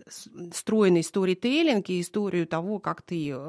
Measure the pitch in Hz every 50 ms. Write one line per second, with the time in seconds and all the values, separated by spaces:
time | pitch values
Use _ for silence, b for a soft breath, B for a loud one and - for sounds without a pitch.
0 | - - - - - - - 170 175 175 170 - - - 220 220 208 190 180 170
1 | 165 - - 202 190 185 185 - - 240 269 311 339 320 247 202 - - 180 175
2 | 170 - - 214 208 196 - 175 165 165 165 160 170 196 214 190 - 160 165 -
3 | - - 180 165 151 143 139 127 139